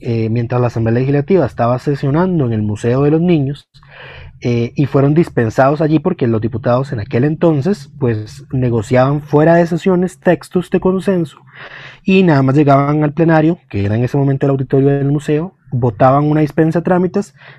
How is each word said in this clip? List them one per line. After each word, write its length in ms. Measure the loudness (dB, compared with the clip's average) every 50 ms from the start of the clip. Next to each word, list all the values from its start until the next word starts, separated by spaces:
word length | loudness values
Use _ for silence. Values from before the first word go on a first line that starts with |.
eh, 280 | -8 -6 -4 -2 -2 -2
mientras 320 | -2 -2 -2 -2 -2 -2
la 60 | -2
Asamblea 280 | -2 -2 -2 -2 0 0
Legislativa 520 | 0 0 0 0 -2 0 2 2 2 2
estaba 320 | 0 -2 -2 -2 0 0 -2
sesionando 680 | -2 -4 -4 -2 -2 -2 0 0 0 0 0 0 0
en 60 | 0 -2
el 100 | -2 -2
Museo 420 | -4 -4 -4 -2 -2 0 2 2
de 80 | 2 2
los 80 | 2
Niños, 500 | 2 2 2 2 0 -2 -6 -10 -14 _ _ -20 -20 -20 -20 -20 -20 -20 -20 -20 -20 -20 -20 -8
eh, 320 | -4 -2 -2 -2 -2 -4 -2
y 120 | -2 -2
fueron 280 | 0 0 0 2 2 2
dispensados 680 | 2 0 0 -2 -2 -2 -2 0 2 2 2 2 0
allí 200 | 0 0 0 0
porque 260 | 0 -2 -2 -2 -2
los 140 | 0 0 0
diputados 520 | -2 -4 -6 -4 -2 0 0 0 -2 -4 -6
en 60 | -8
aquel 240 | -8 -4 -2 -2 0
entonces, 680 | 0 0 0 0 0 0 0 0 -2 -4 -4 -6 -14 -8 -4
pues, 440 | -2 -2 -2 -2 -6 -10 -16 -20 -14 -8 -4
negociaban 680 | -2 -2 0 0 -2 -2 0 2 2 2 2 0 -4 -4
fuera 320 | 0 2 2 4 4 4
de 120 | 4 2 0
sesiones 500 | -2 -2 0 0 0 0 0 -2 -6 -4
textos 500 | _ 0 0 0 -2 -4 -4 -4 -4 -2
de 100 | -4 -2
consenso 580 | 0 0 -2 0 -2 -2 -2 -2 -2 -4 -8 -16 _ -20 -20 -20 -20 -20 -20 -20 -20 -20 -20 -8 _
y 220 | 2 2 4 4
nada 180 | 4 4 4 2
más 140 | 2 2
llegaban 480 | 2 4 4 4 2 2 0 0 0 0
al 100 | -2 0
plenario, 440 | 0 2 2 4 4 2 2 0 -2 _ _
que 140 | -6 -4 -2
era 80 | -2 0
en 100 | -2 -2
ese 140 | -2 0 0
momento 260 | 0 0 0 0 0
el 60 | 0
auditorio 380 | 0 -2 -2 0 0 2 2 2
del 220 | 2 0 0 0
museo, 440 | 0 -2 0 -2 -2 -2 -2 -6 -10 _ _ -8
votaban 540 | -4 -2 -2 -2 0 2 4 4 4 4 2
una 180 | 2 2 0 0
dispensa 380 | 0 0 0 0 2 0 -2
de 40 | 0
trámites, 500 | 0 0 0 0 0 -2 -4 -6 -6 _ _ -20 -20 -20